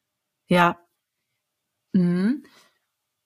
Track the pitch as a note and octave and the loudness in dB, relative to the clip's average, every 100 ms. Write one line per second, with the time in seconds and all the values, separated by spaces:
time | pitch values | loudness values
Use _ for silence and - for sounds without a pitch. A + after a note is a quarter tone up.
0 | _ _ _ _ - F3 F3 E3+ _ _ | _ _ _ _ -2 2 2 -2 _ _
1 | _ _ _ _ _ _ _ _ _ F#3 | _ _ _ _ _ _ _ _ _ -2
2 | F3 F3 G3+ C#4+ - _ _ _ _ _ | 0 0 -2 -4 -10 _ _ _ _ _
3 | _ _ | _ _